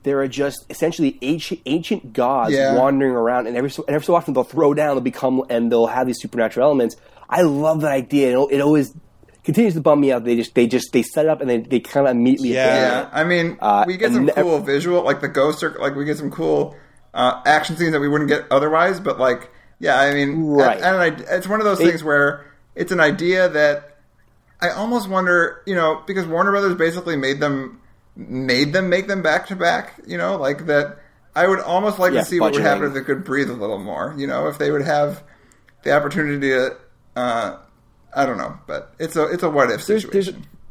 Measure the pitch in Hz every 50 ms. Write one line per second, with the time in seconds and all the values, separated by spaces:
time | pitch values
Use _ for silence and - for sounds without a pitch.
0 | _ 139 139 139 139 135 123 139 139 143 147 - - - 127 - 160 165 170 -
1 | 160 135 - - 123 135 160 165 - - 185 - _ 127 143 175 165 - 220 185
2 | - 123 110 - 123 123 135 131 117 - 139 135 135 135 135 123 131 139 139 135
3 | 139 131 127 120 113 117 123 123 117 113 120 120 131 143 - - 151 - 143 156
4 | 147 - 175 170 165 - 135 127 120 - - 160 151 143 143 143 151 147 139 131
5 | 123 127 - - 139 131 131 131 127 - 123 117 117 117 120 117 117 113 120 127
6 | 127 127 120 - - 107 - 117 117 131 - 120 127 151 147 131 120 113 - -
7 | _ - _ - - - - 165 180 156 143 139 151 156 160 156 151 151 139 135
8 | 120 113 143 143 135 127 123 131 143 139 139 139 143 147 156 151 135 - - -
9 | - - _ _ - _ _ _ _ - 147 208 240 214 165 160 135 160 147 147
10 | 143 135 127 120 113 120 120 117 113 - _ 127 120 117 127 120 - - - 123
11 | - - - 156 151 160 156 - 139 131 123 113 117 - 123 120 - - - 143
12 | 139 131 123 120 120 127 135 139 135 120 123 131 131 131 127 127 131 127 123 131
13 | 139 - - 156 160 175 175 170 165 170 - - - 104 104 101 - 175 185 185
14 | 226 240 240 247 269 302 302 294 - 175 160 143 - 139 139 143 - 175 175 175
15 | - 131 139 - - 139 147 139 139 151 151 - 170 156 - - - 139 139 139
16 | 143 151 147 147 147 139 147 - 160 156 151 147 143 143 - - - - _ -
17 | - _ - - 127 127 123 - - - 151 156 156 - 165 160 175 160 156 147
18 | 143 147 147 151 151 143 147 143 - - 131 139 147 151 156 160 175 190 190 170
19 | 196 147 131 110 131 127 123 120 - - - - _ - _ _ - 156 135 131
20 | 139 143 143 143 143 139 143 160 160 151 147 143 135 123 107 - - 180 190 185
21 | 175 160 147 127 - - 180 185 180 185 208 220 214 208 196 170 165 170 170 160
22 | 151 151 147 143 143 143 143 - - - _ _ _ _ - - 170 170 185 175
23 | 156 151 - - 160 175 185 185 185 175 151 151 151 147 147 143 - - - _
24 | _ _ _ _ _ _ _ _ _ _ _ _ 175 175 - 185 208 233 240 240
25 | 202 190 190 190 185 180 175 175 170 - - - _ 202 190 175 165 156 156 147
26 | - - 196 196 175 165 160 170 185 202 196 202 202 190 175 175 165 165 165 180
27 | 180 175 160 143 135 131 139 143 151 147 139 135 131 127 - - _ - _ _
28 | _ _ _ - - - 123 127 131 127 123 127 147 147 156 190 185 180 175 190
29 | 196 196 196 190 175 156 151 185 185 - 202 185 175 170 170 160 196 - - -
30 | - - 175 175 170 185 196 175 139 135 143 143 156 170 147 143 147 143 - -
31 | - _ _ _ _ _ _ 151 175 190 196 185 - - 175 190 202 214 196 190
32 | 180 185 - - - - 180 175 160 160 143 143 - 151 139 - 151 139 135 135
33 | 127 - 135 131 190 - 131 143 139 110 120 120 101 107 104 98 92 101 85 73
34 | 90 - 156 143 139 139 127 127 151 151 147 - 147 143 151 143 139 165 147 147
35 | 147 147 147 - - - - _ _ _ _ _ _ _ _ _ - 143 143 147
36 | 143 143 147 160 151 147 143 143 139 135 131 127 131 127 - - - _ _ _
37 | _ _ _ 123 123 123 117 117 110 95 - - - _ _ _ _ _ _ _
38 | _ _ - 135 139 131 117 95 65 - - - - - 73 73 - - - -
39 | - 127 - 165 151 151 165 175 185 165 151 143 131 123 110 - - - 208 220
40 | - - - 196 190 190 - - - - - - - -